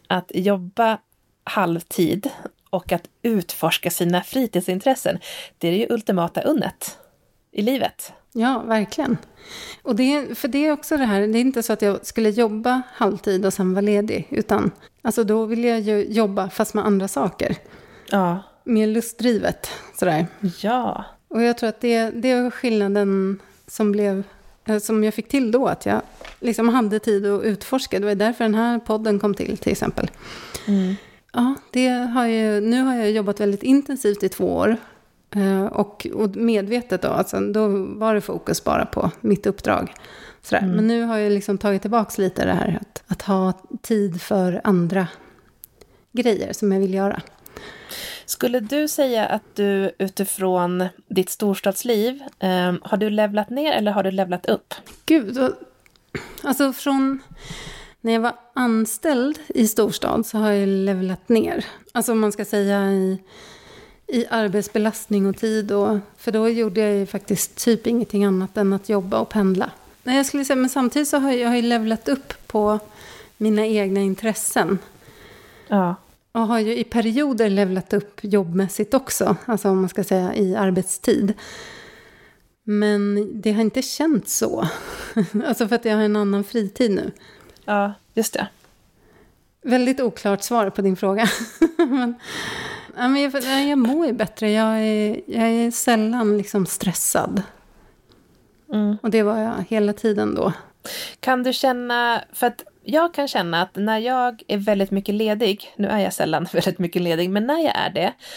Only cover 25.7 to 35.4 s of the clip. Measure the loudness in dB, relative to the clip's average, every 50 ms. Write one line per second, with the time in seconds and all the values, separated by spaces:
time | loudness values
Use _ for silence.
25.7 | -2 -2 -2 -2 -2 -2 -2 -6 -16 -20 -20 -20 -18 -6 -4 -4 0 2 2 4
26.7 | 4 4 2 2 0 0 0 2 0 2 2 2 0 0 0 0 -2 -2 -4 -4
27.7 | -4 -4 -4 -2 -4 -2 0 0 0 2 2 0 0 0 0 2 2 2 2 2
28.7 | 0 -2 -2 -2 -2 -2 2 0 0 2 2 0 0 -2 -2 -4 -4 -4 -2 -2
29.7 | -2 0 -2 -4 -2 -4 -4 -4 -6 -10 -20 -18 -18 -18 -18 -14 -14 -12 -2 0
30.7 | 0 2 2 0 -2 -6 -8 -18 -20 _ _ _ -2 0 0 0 0 -2 -8 _
31.7 | -2 2 2 2 2 0 -2 0 0 2 2 2 2 2 2 2 2 2 2 2
32.7 | 2 2 2 2 2 2 2 2 2 2 0 0 0 0 0 0 0 0 2 4
33.7 | 4 4 4 2 -6 0 2 0 0 2 0 -2 0 0 -2 0 2 2 4 2
34.7 | 2 2 -2 -12 -20 _ _ _ _ _ _ _ -2 0